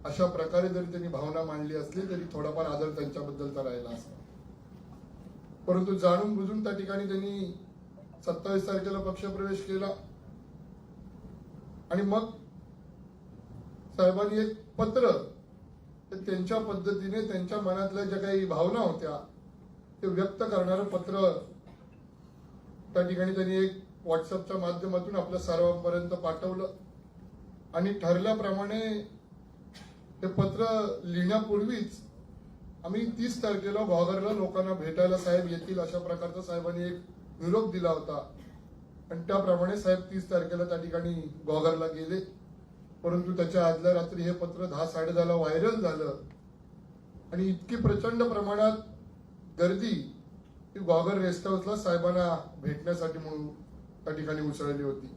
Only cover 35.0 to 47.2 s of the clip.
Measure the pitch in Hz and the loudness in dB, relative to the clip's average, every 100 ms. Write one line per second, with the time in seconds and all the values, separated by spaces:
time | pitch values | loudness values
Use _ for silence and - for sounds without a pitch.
35 | 180 180 180 175 175 165 - 185 165 175 | 6 6 4 4 2 -4 -2 -2 -2 -4
36 | 175 170 170 180 175 170 170 175 175 175 | -4 -4 -4 -8 -6 -4 -2 -2 -4 -6
37 | - - - - 165 214 220 180 175 160 | -10 -20 -18 -4 2 2 2 0 0 0
38 | - - - - - - - - - - | -2 -6 -8 -16 -20 -20 -20 -20 -20 -20
39 | - 170 170 196 185 175 180 208 185 185 | -10 -8 2 2 4 4 4 2 4 2
40 | - 190 180 180 165 175 175 165 170 170 | 2 -6 0 0 2 -2 0 -2 -2 -2
41 | 170 165 151 - 147 156 160 160 160 156 | -2 -4 -6 -8 0 4 4 4 -2 -4
42 | 160 185 - - - - - - - - | -4 -4 -4 -14 -20 -20 -20 -20 -20 -4
43 | 170 180 180 180 165 185 165 160 175 175 | 0 0 0 0 2 6 6 6 4 4
44 | 170 175 170 175 170 175 180 143 165 165 | 2 -2 -2 0 -4 -4 -4 -2 -2 0
45 | 160 175 170 170 156 160 220 220 175 156 | 2 4 4 4 4 4 4 4 0 0
46 | 147 135 - - - - - - - - | -4 -6 -12 -20 -20 -20 -20 -20 -20 -20
47 | - - | -20 -20